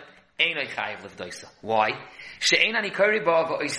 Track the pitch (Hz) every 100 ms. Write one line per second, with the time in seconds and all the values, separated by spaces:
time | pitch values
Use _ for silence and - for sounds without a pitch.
0 | - - _ - 165 156 131 - 104 98
1 | 98 - 90 - - - 104 110 110 -
2 | - - - - - 170 185 226 208 -
3 | 208 214 165 165 160 147 147